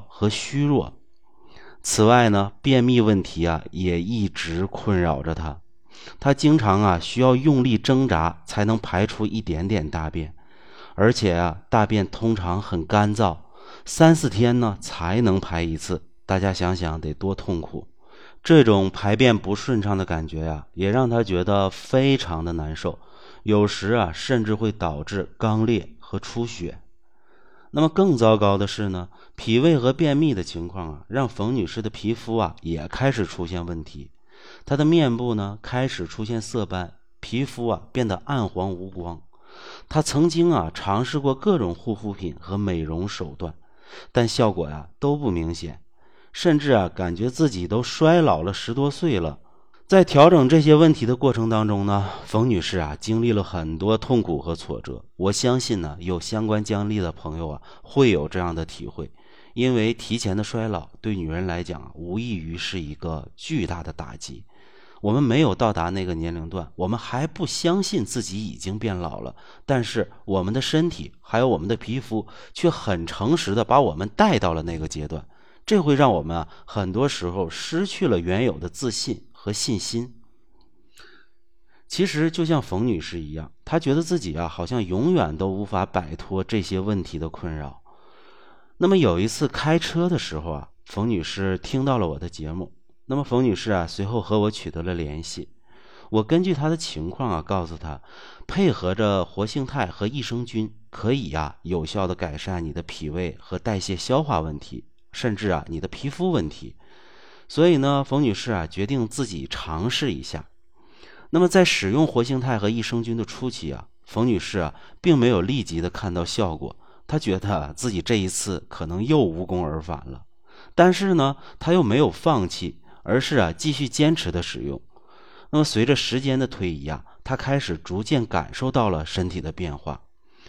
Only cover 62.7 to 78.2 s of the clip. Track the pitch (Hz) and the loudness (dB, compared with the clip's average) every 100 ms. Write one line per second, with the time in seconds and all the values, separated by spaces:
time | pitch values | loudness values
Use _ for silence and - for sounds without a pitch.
62.7 | 95 76 73 85 78 - - - 156 87 | -6 -8 -8 -6 -6 -10 -16 -4 -2 -2
63.7 | 85 87 - 71 55 - 58 - - - | -4 -8 -12 -12 -12 -14 -16 -20 -20 -20
64.7 | - - - 101 120 143 127 151 92 113 | -20 -20 -6 0 4 4 4 4 4 0
65.7 | 98 85 98 90 82 82 85 80 92 80 | 0 -2 -2 -4 -4 -4 -6 -8 -8 -10
66.7 | - 92 110 - 120 156 - 165 - 170 | -6 -4 -4 -4 -4 -4 -6 -6 -2 0
67.7 | 185 190 190 101 127 110 98 107 60 92 | 0 0 -2 -2 -4 -6 -6 -8 -8 -8
68.7 | 104 110 90 85 50 62 - - - - | -4 -4 -4 -6 -8 -12 -14 -20 -20 -2
69.7 | 131 113 117 - - - 95 92 117 - | 0 0 -2 -4 -6 -2 -2 0 -2 0
70.7 | 160 170 165 - - - 113 127 95 87 | 2 0 -2 -12 -16 -4 0 2 2 0
71.7 | 110 - 123 - 113 - - - - 175 | -4 -4 -6 -4 -6 -6 -14 -18 0 0
72.7 | 160 - 90 82 - 104 165 - 104 107 | 0 -2 -2 -4 -4 0 0 0 0 4
73.7 | 127 120 80 104 - 214 127 92 82 82 | 4 4 0 -6 2 4 4 2 -2 -4
74.7 | 82 78 76 76 80 - - - - - | -6 -6 -6 -8 -10 -12 -20 -20 -18 0
75.7 | 214 147 139 139 90 76 85 80 - - | 2 4 4 6 4 0 -4 -6 -12 -8
76.7 | 107 95 98 139 - 90 92 85 - - | -4 -2 0 -2 -2 -4 -4 -4 -6 -6
77.7 | 160 190 - 165 95 | -4 -4 -2 0 0